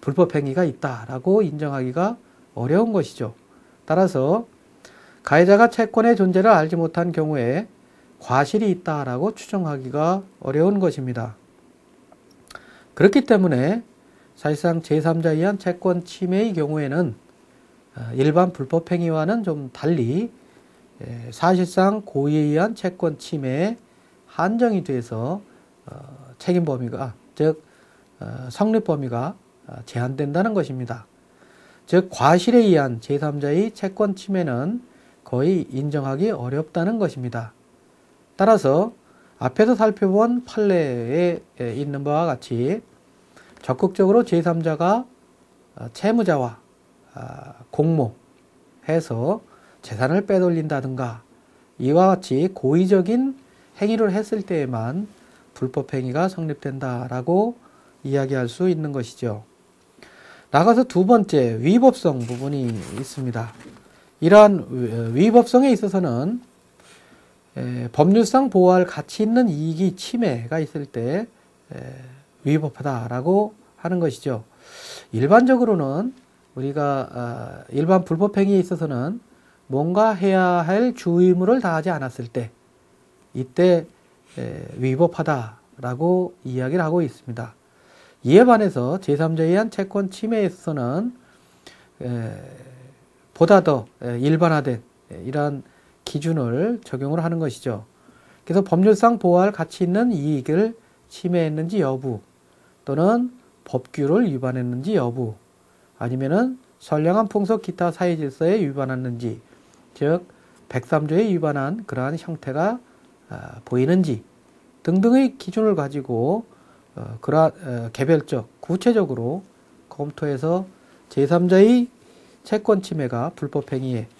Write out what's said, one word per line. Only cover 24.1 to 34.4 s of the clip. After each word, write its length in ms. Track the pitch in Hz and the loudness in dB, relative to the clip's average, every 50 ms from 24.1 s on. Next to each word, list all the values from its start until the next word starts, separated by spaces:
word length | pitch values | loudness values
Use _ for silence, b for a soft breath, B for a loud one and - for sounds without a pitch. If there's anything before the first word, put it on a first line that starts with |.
| b b b | b b b
한정이 580 | _ - - 165 190 226 233 247 233 208 185 151 | _ -4 -2 -2 -2 0 0 0 0 0 -2 -2
돼서, 580 | - 135 123 113 - 117 110 117 139 180 208 b b b b b b b _ _ | -4 -4 -6 -6 -6 -6 -6 -4 -4 -6 -8 b b b b b b b _ _
어, 140 | - - - - - - - - - - - | -20 -20 -20 -20 -20 -20 -20 -20 -20 -20 -8
책임 260 | - 185 180 180 170 | -4 -2 0 0 0
범위가, 480 | 151 135 127 127 117 120 92 135 123 107 - _ _ _ | 0 -2 -4 -6 -8 -8 -8 -8 -10 -10 -14 _ _ _
즉, 280 | - 151 156 156 156 b b b b b b b b b b _ _ | 0 0 0 0 -2 b b b b b b b b b b _ _
어, 280 | - 110 117 127 127 123 | -14 -12 -12 -12 -14 -12
성립 340 | 123 - 202 220 220 220 220 | -4 -2 0 0 2 0 0
범위가, 520 | - 156 147 135 123 117 117 127 165 202 - _ _ _ _ _ | 0 -2 -2 -4 -4 -4 -4 -6 -6 -8 -12 _ _ _ _ _
어, 80 | - - 117 113 | -20 -20 -18 -18
제한된다는 680 | - - 120 123 127 135 135 151 139 143 170 202 226 214 | -10 -6 -6 -4 -4 -4 -4 -4 -2 0 0 0 0 0
것입니다. 520 | 196 151 139 131 127 123 117 120 117 - _ _ _ _ b b b b b b b b b b b b | -2 -4 -4 -6 -8 -8 -8 -10 -12 -16 _ _ _ _ b b b b b b b b b b b b
즉 240 | - - 180 185 185 | 0 2 2 2 0
과실에 480 | - - 120 143 170 180 180 240 233 | -2 0 4 4 4 4 4 4 4
의한 420 | 240 220 202 175 151 139 131 120 113 | 6 6 6 4 4 2 0 -4 -6
제삼자의 720 | - - 143 143 156 151 147 143 143 143 147 175 214 226 | -6 -4 -4 -2 -2 -4 -4 -4 -2 0 0 0 0 -2
채권 440 | - - - 190 190 - 214 202 190 | -4 -6 -8 -6 -2 -2 -2 -2 -2
침해는 640 | 196 - - 196 185 | -4 -6 -4 -4 -2